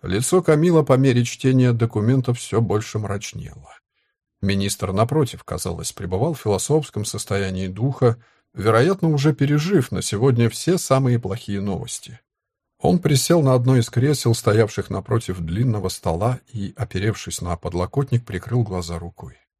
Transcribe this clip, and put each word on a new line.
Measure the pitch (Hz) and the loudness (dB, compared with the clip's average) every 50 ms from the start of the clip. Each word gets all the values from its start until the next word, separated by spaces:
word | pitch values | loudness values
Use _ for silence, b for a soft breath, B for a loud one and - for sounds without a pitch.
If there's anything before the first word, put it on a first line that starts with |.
| - | -6
Лицо | 87 90 101 131 - - 185 180 | -4 -4 -2 0 2 2 2 4
Камила | - 156 151 156 180 170 160 151 | 4 2 4 4 4 4 4 4
по | - 135 | 4 4
мере | 131 135 139 120 123 120 | 4 6 4 4 4 2
чтения | 120 - - - 131 131 131 127 123 120 | 0 -4 -2 0 2 4 4 4 4 4
документов | 113 117 113 - 110 104 113 131 135 123 - 120 120 | 2 0 0 0 0 2 2 2 2 2 0 -2 -4
всё | - - - 110 | -4 -2 0 0
больше | 117 92 98 107 107 - - 107 | 0 2 0 -2 -2 -4 -6 -6
мрачнело. | 107 98 98 101 - - - - - - - - 69 - - - _ _ _ _ _ _ _ _ _ _ _ _ | -6 -4 -6 -8 -8 -10 -12 -12 -14 -14 -16 -18 -20 -20 -20 -20 _ _ _ _ _ _ _ _ _ _ _ _
Министр, | - 98 98 98 98 98 95 - - 95 95 | -2 -2 0 0 -2 -4 -4 -4 -6 -4 0
напротив, | 95 113 117 139 156 147 117 - - - | 0 0 0 2 0 0 0 -4 -12 -10
казалось, | - - 87 - 92 87 82 - - - | -8 -8 -6 -6 -6 -8 -6 -8 -12 -10
пребывал | - 98 90 92 92 120 165 165 | -10 -8 -6 -2 -2 -2 -2 -4
в | 123 | -4
философском | - 110 101 95 - - 143 156 147 - _ 107 104 | -2 -2 0 0 0 0 0 0 0 -2 _ -8 -8
состоянии | - - 110 - - 101 98 98 95 92 92 92 | -6 -8 -10 -6 -4 -2 -2 -2 -2 -4 -4 -6
духа, | 92 92 101 113 139 131 - 135 120 113 b b b b b b b _ | -6 -6 -4 -4 -4 -2 2 2 2 2 b b b b b b b _
вероятно, | - 95 110 110 113 127 170 196 190 - 165 | -2 2 4 4 4 4 2 2 0 0 0
уже | 156 143 135 156 151 | 0 2 2 2 2
пережив | - 143 143 147 151 151 175 202 170 120 - | 2 0 2 2 0 0 2 2 2 2 0
на | - 92 | -4 -6
сегодня | - - - 101 117 139 127 117 120 113 | -4 -4 -2 2 2 2 4 4 2 2
все | - - - - 185 175 | 0 -2 -2 0 0 0
самые | - - 131 135 135 127 123 117 | 2 2 2 2 4 2 0 0
плохие | 117 92 95 - - - 101 98 | 0 -4 -8 -8 -6 -6 -6 -4
новости. | 98 101 95 - - - - - - - - - _ _ _ _ _ _ _ _ _ _ _ _ | -4 -4 -4 -4 -6 -8 -12 -14 -14 -16 -20 -20 _ _ _ _ _ _ _ _ _ _ _ _
Он | - - 180 175 | 0 2 2 2
присел | - - 151 127 - - 170 175 151 | 2 2 2 2 4 4 4 4 4
на | 135 127 | 4 4
одно | 127 120 127 131 | 4 4 4 4
из | 127 113 - | 4 2 2
кресел, | - 120 123 139 147 - - 117 113 | 0 0 2 2 2 2 2 0 0
стоявших | - - 113 104 107 113 104 - - 98 - | 2 2 2 4 4 2 2 0 -6 -6 -4
напротив | 98 98 92 - 113 113 - - 90 92 | -6 -8 -4 -2 -2 -2 -2 -4 -8 -6
длинного | 85 80 82 101 123 131 110 107 92 92 | -6 -4 -2 0 0 0 0 -2 -2 -6
стола, | - - - - 82 85 98 120 127 123 _ _ - | -6 -4 -4 -4 -2 0 0 -2 -2 -4 _ _ -10
и, | 110 98 95 - | -8 -8 -8 -6
оперевшись | - 113 - - 90 98 107 104 - - - - - | -8 -8 -6 -4 -2 -2 -2 -2 -4 -8 -12 -10 -8
на | - 87 87 | -6 -6 -6
подлокотник, | 82 - 87 82 87 90 90 - 139 143 - - 123 120 | -6 -6 -6 -4 -4 -4 -2 -2 -4 -2 0 -2 -2 -2
прикрыл | - - 90 - - 113 123 117 | -2 -8 -8 -6 -4 -2 -2 -2
глаза | - 92 90 87 82 87 82 | -2 -4 -6 -6 -6 -8 -10
рукой. | 87 85 - _ - 69 - _ _ _ _ | -10 -12 -14 _ -18 -20 -20 _ _ _ _